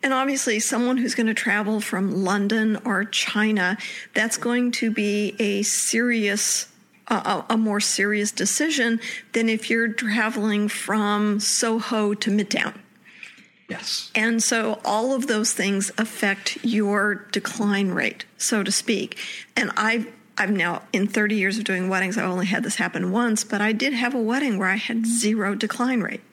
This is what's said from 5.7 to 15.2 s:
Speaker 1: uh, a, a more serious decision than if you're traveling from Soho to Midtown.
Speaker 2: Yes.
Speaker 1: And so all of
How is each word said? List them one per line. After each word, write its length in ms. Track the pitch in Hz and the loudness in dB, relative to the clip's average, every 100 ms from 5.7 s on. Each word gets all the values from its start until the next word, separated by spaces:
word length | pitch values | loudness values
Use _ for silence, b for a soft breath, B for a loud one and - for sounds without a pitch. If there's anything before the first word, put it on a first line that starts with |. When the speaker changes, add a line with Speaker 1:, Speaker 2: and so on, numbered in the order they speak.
| - - 220 240 233 202 208 - - - - _ _ - | 0 0 0 2 2 0 0 0 -2 -4 -14 _ _ -2
Speaker 1:
uh, 340 | 226 - 180 - | -2 0 -2 0
a, 60 | |
a 20 | 220 | 0
more 240 | 220 202 | 2 2
serious 500 | 208 - 202 214 202 | 0 2 2 2 0
decision 680 | - - - 302 294 233 233 B B B | -2 -2 0 0 2 2 0 B B B
than 160 | 233 226 | 0 2
if 220 | 220 220 | 0 0
you're 180 | 226 233 | 0 0
traveling 800 | 220 226 214 220 262 214 208 208 | 0 -2 0 0 0 0 2 0
from 680 | - - 214 208 208 208 208 | -2 -2 0 2 2 2 2
Soho 720 | 208 - 233 226 220 226 208 | 0 0 2 0 0 0 0
to 160 | 202 - | 0 2
Midtown. 440 | 202 202 - - - - _ B B B B B _ _ | 2 2 0 -2 -6 -20 _ B B B B B _ _
Speaker 2:
Yes. 420 | - - - - | -10 -6 -8 -4
Speaker 1:
And 280 | - 220 226 | 0 2 2
so 360 | 220 233 220 214 | 2 2 0 -2
all 300 | - 208 247 | 0 0 2
of 120 | 269 | 0